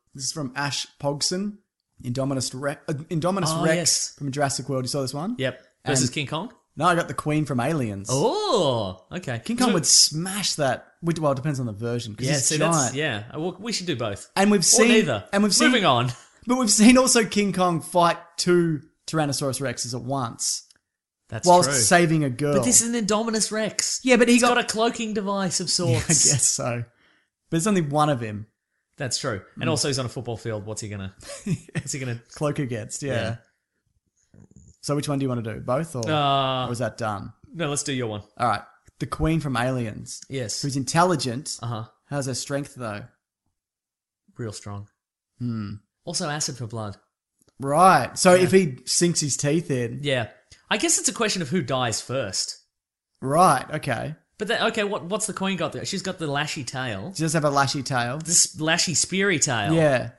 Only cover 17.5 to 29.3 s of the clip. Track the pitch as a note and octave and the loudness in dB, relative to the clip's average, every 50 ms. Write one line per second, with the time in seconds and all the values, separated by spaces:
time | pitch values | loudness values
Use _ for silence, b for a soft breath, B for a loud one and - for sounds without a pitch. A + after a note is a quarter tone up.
17.5 | E3+ F3+ F3+ F3+ E3+ D3+ C3 - - F3 E3+ E3+ D#3+ - - - _ - - F3+ | 0 2 2 2 2 0 -4 0 2 4 4 4 2 0 -6 -12 _ -4 2 4
18.5 | F3+ F3 E3+ E3 D#3 C#3 - - _ _ _ - - D#3+ D3+ C#3+ C3 - D3 C3+ | 4 4 4 2 0 -2 -6 -12 _ _ _ -4 -2 -2 0 0 -2 -2 -4 -4
19.5 | B2+ - C#3 B2+ A#2+ - - A#2+ B2 A#2+ A2+ B2 C#3 C#3 B2 A2+ - - - - | -4 -4 -4 -6 -4 -6 -6 -6 -8 -8 -6 -6 -4 -4 -4 -6 -6 -6 -6 -4
20.5 | - - - _ _ _ _ _ _ _ _ _ _ _ _ _ A2 A2 - F3+ | -4 -6 -8 _ _ _ _ _ _ _ _ _ _ _ _ _ -10 0 6 6
21.5 | F3+ F3+ - C#3 C#3+ C3 A2 - F#3 F3 F3 D#3 E3 D#3 D3 C3+ B2 A2 C#3+ D3 | 6 6 6 4 2 0 4 4 6 6 6 4 4 2 2 0 -2 -2 0 0
22.5 | C#3+ C3+ A#2+ B3 - - A#3 A#3 A#3 A#3+ G#3+ F#3 G#3+ G#3 A3+ A3+ A3 A3 - - | 2 2 4 4 4 4 4 2 0 -2 0 0 0 0 0 -2 -2 -2 -2 -2
23.5 | G#3 G#3+ A3 G#3 G#3+ - - - - - - C4 B3 A3+ A#3+ A#3 A#3+ A#3+ B3 A#3+ | -2 -4 -4 -4 -2 -4 -2 -2 -4 -2 2 4 4 6 6 6 6 6 4 4
24.5 | B3 A#3+ - - - A3 A3+ B3 - - A#3 G#3+ G#3 G#3+ G3 G3 G3+ G3 F#3+ F3 | 2 2 0 -2 0 0 0 0 0 -2 -6 -6 -4 -4 -4 -2 -2 -2 -2 -2
25.5 | - - F3+ D3 - - F3 B2+ A#2+ A2 - - E3 - - - - B2 - - | -2 -2 -2 -2 -2 0 2 2 2 2 2 2 2 4 4 4 4 4 2 0
26.5 | - - C3+ B2+ A#2+ A#2+ A#2 - _ _ _ _ _ _ _ _ _ _ _ _ | 0 0 -2 -4 -4 -4 -6 -10 _ _ _ _ _ _ _ _ _ _ _ _
27.5 | E3+ E3 D#3+ A3 G3+ F3+ D#3+ C#3+ C#3+ D3+ D3+ D3+ C#3+ B2 A#2+ G#2+ G#2 G2+ G#2+ - | -2 0 2 2 2 2 2 2 2 2 2 2 2 0 -2 -6 -6 -8 -10 -14
28.5 | _ _ _ _ _ _ _ _ _ - D3 B2 - - - C#3 | _ _ _ _ _ _ _ _ _ -10 -6 -6 -4 -4 -4 -4